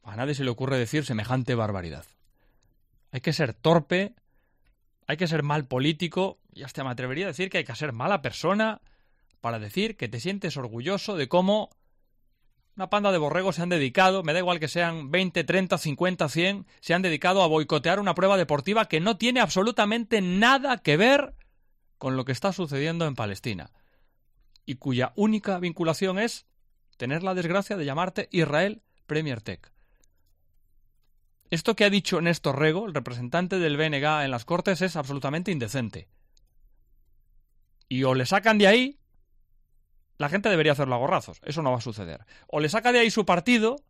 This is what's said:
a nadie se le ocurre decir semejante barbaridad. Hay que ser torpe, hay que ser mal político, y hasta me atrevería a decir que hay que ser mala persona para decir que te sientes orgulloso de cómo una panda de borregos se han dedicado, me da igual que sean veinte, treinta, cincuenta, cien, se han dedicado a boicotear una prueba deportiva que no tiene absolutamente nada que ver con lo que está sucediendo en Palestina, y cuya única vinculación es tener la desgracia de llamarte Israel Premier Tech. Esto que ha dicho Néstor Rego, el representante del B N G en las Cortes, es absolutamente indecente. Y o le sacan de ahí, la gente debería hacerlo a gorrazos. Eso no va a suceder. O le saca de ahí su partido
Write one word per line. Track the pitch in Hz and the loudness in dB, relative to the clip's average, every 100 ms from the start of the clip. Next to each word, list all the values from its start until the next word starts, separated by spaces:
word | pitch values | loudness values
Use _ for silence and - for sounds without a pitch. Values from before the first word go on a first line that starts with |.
a | - | -14
nadie | 104 135 | -6 -4
se | 139 | -2
le | 135 | -4
ocurre | 117 131 131 | -4 -2 0
decir | 117 151 143 | 0 -2 -2
semejante | 113 110 131 120 | -4 -2 -2 0
barbaridad. | 120 107 98 85 71 - _ _ _ _ _ _ _ _ _ _ | 0 0 -4 -8 -10 -16 _ _ _ _ _ _ _ _ _ _
Hay | 131 | -6
que | 170 | -2
ser | 156 143 | 0 -2
torpe, | - 156 170 151 180 208 - _ _ _ _ _ _ _ _ - | 0 4 4 4 -2 -2 -8 _ _ _ _ _ _ _ _ -8
hay | 151 | -2
que | 175 | 0
ser | 156 | 0
mal | 143 151 135 | 0 -2 -2
político, | 127 143 160 170 185 190 - _ | 0 0 0 -2 -2 -4 -4 _
y | - | -18
hasta | 135 - | -14 -8
me | 135 | -6
atrevería | 120 127 135 | -6 -6 -4
a | 196 | -6
decir | 135 190 | -4 -4
que | 185 | -4
hay | |
que | 151 | -6
ser | 113 151 | -6 -6
mala | 113 143 202 | -4 -2 0
persona | 131 - 156 202 220 214 _ _ _ _ _ _ | -2 -4 -2 0 0 -4 _ _ _ _ _ _
para | 117 113 | -6 -6
decir | 104 180 214 214 | -6 -4 -4 -4
que | 117 | -8
te | 120 | -6
sientes | 165 202 185 143 | -6 -6 -6 -6
orgulloso | 123 113 135 196 - 196 | -8 -8 -4 -4 -4 -6
de | 131 | 0
cómo | 175 185 208 202 _ _ _ _ _ _ _ _ _ _ - | 2 4 0 -2 _ _ _ _ _ _ _ _ _ _ -10
una | 185 | -2
panda | 208 202 | 2 4
de | 185 | 2
borregos | 147 156 190 | 2 0 -2
se | 165 | -2
han | 175 | 0
dedicado, | 175 135 127 190 190 | 0 2 4 4 4
me | 165 | 0
da | 165 | -2
igual | 180 175 | 0 -2
que | 151 | -2
sean | 170 170 165 139 | -2 -2 -2 -2
veinte, | 170 185 175 | 0 0 -2
treinta, | 165 175 185 180 | 0 0 2 -2
cincuenta, | 156 139 180 180 156 | -2 0 -2 0 -2
cien, | 156 180 202 - _ | 0 0 -2 -10 _
se | - | -2
han | 165 | 0
dedicado | 185 151 180 190 | 2 0 2 4
a | 175 | 4
boicotear | 156 151 151 165 196 | 4 2 0 2 0
una | 202 170 | 0 2
prueba | 190 196 | 4 4
deportiva | 165 147 139 208 214 | 2 0 0 0 2
que | 156 | 0
no | 180 233 | 0 0
tiene | 233 254 | 0 2
absolutamente | 202 185 208 240 208 226 226 220 | 2 2 0 2 0 0 0 0
nada | 185 180 233 269 269 247 | 0 4 6 4 2 -2
que | - 151 | 2 4
ver | 226 277 - - - _ _ _ _ _ | 6 4 2 -10 -20 _ _ _ _ _
con | 139 131 | -4 -4
lo | |
que | 127 | -2
está | 127 196 | -2 -2
sucediendo | 190 170 139 151 165 160 | -2 -4 -2 -2 -2 -4
en | |
Palestina, | 127 110 98 - 95 71 _ _ _ _ _ _ _ _ _ - | -4 -6 -6 -6 -8 -10 _ _ _ _ _ _ _ _ _ -14
y | |
cuya | 127 143 123 127 | -10 -4 -2 -2
única | - 214 214 202 185 | 0 0 0 -2 -4
vinculación | 180 170 165 156 190 185 | -4 -2 -2 0 -2 -2
es | 226 - _ _ _ _ _ _ | -4 -6 _ _ _ _ _ _
tener | 120 151 | -6 -4
la | 190 | -2
desgracia | 185 170 185 196 202 | -4 -2 -2 -2 -6
de | |
llamarte | 143 139 185 196 - | -4 -4 -4 -4 -4
Israel | 180 151 147 190 220 _ _ _ | 0 0 2 0 -4 _ _ _
Premier | 151 156 117 | -4 -2 -6
Tech. | - 92 - _ _ _ _ _ _ _ _ _ _ _ _ _ _ _ _ _ _ | -8 -12 -14 _ _ _ _ _ _ _ _ _ _ _ _ _ _ _ _ _ _
Esto | 165 - 220 | -2 0 4
que | |
ha | 202 | 4
dicho | 202 - 175 | 4 2 0
Néstor | 170 165 156 135 | 2 0 0 2
Rego, | 156 160 220 | 2 2 -4
el | |
representante | 143 123 123 123 165 180 190 | -6 -6 -8 -4 -2 0 0
del | 165 143 | 0 0
B | 156 | 0
N | 143 | 0
G | 147 156 | 0 0
en | 139 | 0
las | 123 | -4
Cortes, | - 170 180 170 | -2 -2 0 0
es | 185 165 | 0 -2
absolutamente | 135 139 135 151 180 | -6 -4 -4 -4 -4
indecente. | 170 113 135 113 - - _ _ _ _ _ _ _ _ _ _ _ _ _ _ _ _ _ _ | -4 -4 -4 -4 -8 -20 _ _ _ _ _ _ _ _ _ _ _ _ _ _ _ _ _ _
Y | 127 | -2
o | 131 | 2
le | 131 127 | 2 2
sacan | 196 214 214 | 2 4 6
de | 196 | 8
ahí, | 226 262 - _ _ _ _ _ _ _ _ _ _ _ _ | 6 4 -6 _ _ _ _ _ _ _ _ _ _ _ _
la | 147 | -4
gente | 185 208 | 0 2
debería | 180 156 | 4 4
hacerlo | 143 135 | 2 0
a | 123 | 0
gorrazos. | 135 180 - 85 | 0 0 -2 -16
Eso | - 147 | -8 -2
no | 143 | 0
va | 127 | 0
a | |
suceder. | 120 107 90 76 - - _ | -4 -10 -10 -12 -18 -20 _
O | 151 | -2
le | 151 | 0
saca | 208 233 | 2 4
de | 247 | 4
ahí | 233 | 4
su | 226 190 | 2 2
partido | 175 170 240 214 277 _ | 2 4 4 4 -2 _